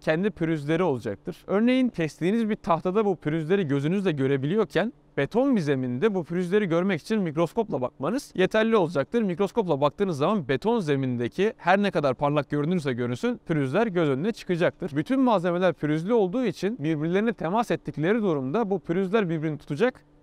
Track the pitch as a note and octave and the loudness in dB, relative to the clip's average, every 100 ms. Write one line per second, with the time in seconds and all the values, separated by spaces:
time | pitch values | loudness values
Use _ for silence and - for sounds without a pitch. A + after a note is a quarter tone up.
0 | - D#3+ G3+ - D#3+ D#3+ C#3+ E3 F#3 B2 | -2 0 0 -2 -2 -2 0 0 0 -2
1 | A2 G2+ - - - G3 A#3+ C4 B3+ - | -4 -8 -10 -12 -2 2 4 4 2 0
2 | D#3+ - E3+ A3+ G#3+ G#3+ - D#3+ F3+ G3 | -4 -2 -2 0 0 -2 0 0 0 0
3 | G3+ E3+ D3+ D#3+ D#3 G3+ D#3 C#3 D3 G3 | 0 0 -2 -2 0 0 2 0 0 0
4 | F#3+ C#3+ C3+ C#3 C#3 G#3+ - D#3+ G#3+ - | 0 0 0 0 0 0 0 0 -2 -4
5 | _ - C#3 A3+ C#4 A#3 D3 C3+ B2+ B2 | _ -4 -2 0 2 2 2 0 -2 0
6 | G#3+ F#3+ D#3+ F3 F3 G#3 G3+ E3 G3 E3 | 0 0 -4 -4 0 0 2 0 0 -2
7 | - A3 F3 C#3+ E3+ A#3 A3 D3 B2 - | -2 -2 0 0 0 0 -2 -2 -4 -4
8 | C#3 B3+ - - F#3 A3 A3+ A3+ E3 F3 | -4 -4 -4 0 2 2 2 2 2 0
9 | - A#3+ G#3 E3 G3 A#3+ F3+ C#3 C#3+ - | 0 0 0 0 -2 0 0 2 0 0
10 | G3 C#3+ D#3 G#3+ C3 C3+ G#3 A#3+ D3+ C#3 | -2 0 0 0 0 0 0 0 0 0
11 | C3 A#2+ A#2+ - G#3 - F3 G3+ G3+ E3+ | 0 -2 -4 0 -2 0 2 4 2 0
12 | C#3+ B2 C#3+ D3 - D3 D3 F#3 C#3 A#2+ | 0 0 0 0 0 -2 0 0 -2 -2
13 | A#2+ B2 A#3+ A#3+ - D3+ C3+ E3+ A#3 F3 | -2 -2 -4 -4 -2 -2 0 0 0 0
14 | D3+ C3 G3+ - - E3+ D#3+ - F#3 C#3+ | 0 0 -2 -4 -4 0 0 0 -6 -4
15 | - C4+ B3 G3+ F3 F3 F#3 - D3+ D#3 | -2 2 2 2 2 2 2 0 0 -2
16 | F3+ A#3+ F#3 A#3 A#3 - F#3+ B3+ D3+ D#3 | 0 0 2 0 -2 -2 -4 -4 -2 -2
17 | E3 F#3 A#3 - E3 G#3+ A#3 E3 - C#3+ | 0 0 0 -2 -2 -2 0 -2 -4 -2
18 | D#3+ A#3 G#3 C#3+ C3 G3 G#3 G3 - E3+ | 0 2 2 0 0 -2 -2 -2 -2 -2
19 | F#3 A3+ F3+ D#3+ D#3 C#3+ - C#3+ A#3+ - | 0 0 0 -2 -4 -6 -6 -2 -2 -2
20 | _ _ | _ _